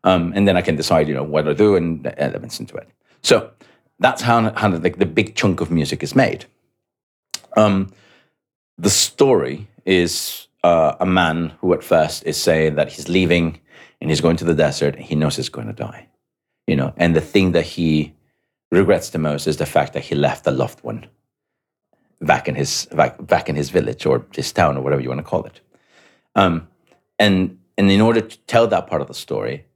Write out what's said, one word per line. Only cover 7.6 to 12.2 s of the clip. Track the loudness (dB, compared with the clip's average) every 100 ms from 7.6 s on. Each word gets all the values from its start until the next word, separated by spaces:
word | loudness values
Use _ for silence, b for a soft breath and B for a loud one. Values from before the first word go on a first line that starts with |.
| 4 2 -2 b b b b b _ _ _ -4
the | 0
story | 0 -2 2 4 4 0 -8 -14 _
is, | 2 2 2 -2 -10 -12 -18 _
uh, | 2 4 2 0
a | 0
man | 2 2 0 -6 -4
who | -2
at | -2
first | 2 2 2 -4